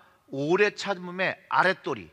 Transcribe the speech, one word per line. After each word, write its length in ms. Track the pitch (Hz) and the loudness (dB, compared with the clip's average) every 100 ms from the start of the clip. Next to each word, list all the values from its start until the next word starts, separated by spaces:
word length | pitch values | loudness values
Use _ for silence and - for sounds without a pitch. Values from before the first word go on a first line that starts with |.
| _ _ _ | _ _ _
오래 460 | 135 147 190 208 202 | -6 0 4 2 0
참음의 680 | 202 185 180 180 175 - _ | -6 -6 -6 -4 -4 -4 _
아랫도리, 600 | 127 185 185 170 117 80 | 2 2 0 -6 -8 -10